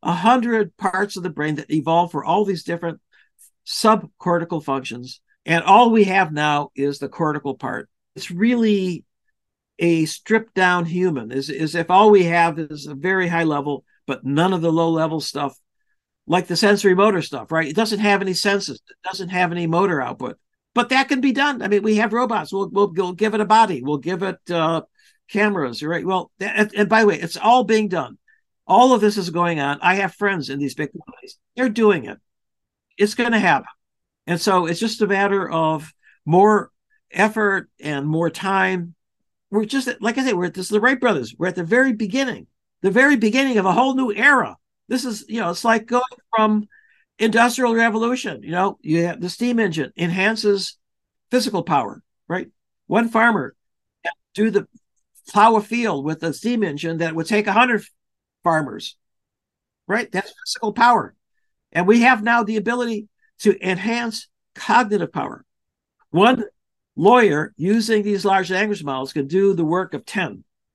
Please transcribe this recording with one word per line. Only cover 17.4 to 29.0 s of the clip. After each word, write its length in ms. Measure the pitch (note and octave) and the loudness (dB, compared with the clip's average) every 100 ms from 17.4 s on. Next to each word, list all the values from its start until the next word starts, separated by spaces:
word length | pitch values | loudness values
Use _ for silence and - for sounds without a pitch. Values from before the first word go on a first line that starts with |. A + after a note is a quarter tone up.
| A2 | -6
right? 160 | D#3+ D3+ | -4 -2
It 80 | D#3+ | -2
doesn't 240 | A3 G#3 | -2 0
have 220 | G#3 G3 | 0 0
any 120 | G3 | 0
senses. 480 | F3+ G#3 G3+ G3 B2 _ | -4 -2 -2 -4 -12 _
It 180 | _ F3+ | _ -12
doesn't 220 | F#3+ F3 | -10 -6
have 220 | F3+ F3 | -2 -2
any 160 | E3+ E3+ | -2 -2
motor 340 | E3 F#3+ D#3 | 0 0 0
output, 360 | B2 - - - _ _ _ | -4 -8 -10 -12 _ _ _
but 160 | - A#3 | -4 0
that 180 | C4 C4 | 0 0
can 140 | C4+ | 0
be 100 | C4+ | 0
done. 300 | B3+ C#4+ B3+ | 0 0 -2
I 60 | G3 | 0
mean, 160 | G3+ | 0
we 140 | G#3+ G#3+ | 2 2
have 160 | A3 | 2
robots. 380 | A3+ B3+ A3 D3+ | 0 -2 -2 -4
We'll, 180 | F#3+ G3 | -6 -4
we'll, 220 | G3 G3+ | 0 0
we'll 220 | E3+ F#3 | 0 -6
give 220 | F3 G#3+ G#3+ | -2 -2 -2
it 60 | |
a 40 | G#3 | 2
body. 380 | A3 A3 D3+ | 4 2 0
We'll 160 | C3 D3 | -4 -6
give 240 | C#3+ F#3 | -4 -6
it, 160 | F#3+ - - | -6 -8 -6
uh, 320 | E3+ D#3+ E3 - _ _ _ _ | -2 0 -2 -6 _ _ _ _
cameras, 540 | G3 G#3 G3 C3+ A#2 | 0 0 0 -4 -6
right? 220 | D3 E3+ D#3+ | -6 -6 -4
Well, 260 | F#3 - - | -4 -6 -10
th-, 120 | G3 G#3+ | -6 -2
and, 180 | G#3+ | 0
and 160 | - G#3 | 0 2
by 120 | A3 | 4
the 60 | G#3+ | 4
way, 120 | E3 | 2
it's 160 | E3+ - | -4 -2
all 300 | G#3+ B3 G#3 | 2 2 4
being 240 | A3 G#3 | 0 0
done. 280 | F3 B2 - _ _ _ _ - | -4 -8 -12 _ _ _ _ 2
All 280 | G3 B3+ | 4 6
of 80 | B3 | 6